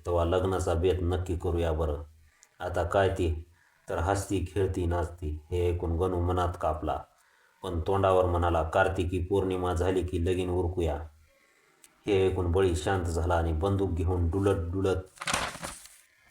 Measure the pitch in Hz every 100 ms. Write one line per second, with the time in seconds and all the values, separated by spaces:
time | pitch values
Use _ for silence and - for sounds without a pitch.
0 | 85 85 85 90 92 92 90 85 92 87
1 | 87 87 90 80 92 85 82 80 78 73
2 | - - _ _ _ - 90 90 85 101
3 | 95 92 85 80 - _ _ _ - 87
4 | 85 101 - 95 87 101 92 92 82 87
5 | 80 - 78 78 - 90 87 87 87 82
6 | 92 87 87 90 85 - 80 78 76 69
7 | - _ _ _ _ _ 95 85 90 98
8 | 95 92 90 85 85 82 80 98 90 90
9 | 90 92 87 98 95 92 90 87 90 92
10 | 85 87 85 90 90 90 85 90 80 73
11 | 80 - _ _ _ _ _ _ - _
12 | 107 95 92 90 87 95 95 82 107 95
13 | 87 80 85 85 82 78 98 98 95 82
14 | 87 87 82 98 101 85 85 95 95 90
15 | - - - - - - - - - -
16 | _ _ _